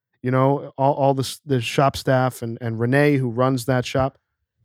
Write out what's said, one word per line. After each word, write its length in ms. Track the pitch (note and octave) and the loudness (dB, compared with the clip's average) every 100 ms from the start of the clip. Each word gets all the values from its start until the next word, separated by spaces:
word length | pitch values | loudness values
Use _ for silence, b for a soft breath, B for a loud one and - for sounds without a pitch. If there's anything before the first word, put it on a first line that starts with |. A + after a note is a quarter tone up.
| _ _ | _ _
you 80 | B2+ | -2
know, 420 | B2+ C3+ C#3 C#3+ - | 2 2 0 -4 -2
all, 160 | C3+ | 0
all 180 | D3 C#3 | 2 2
the 100 | C3+ | 0
s-, 180 | B2+ - | -4 -8
the 160 | D#3 C3 | -2 -2
shop 360 | A2+ - C#3 - | 0 2 2 0
staff 440 | - C3 C3 - | 0 2 0 -2
and, 160 | A#2 A#2 | -8 -8
and 180 | A#2+ A2+ | -6 -4
Renee, 380 | A#2+ C3+ D3 C#3+ | 0 4 4 2
who 120 | B2+ | 0
runs 340 | A2+ B2+ C3+ | 0 0 0
that 200 | A#2 B2+ | 0 -2
shop, 320 | B2 C#3 C3+ - _ _ _ _ | -2 -2 -2 -4 _ _ _ _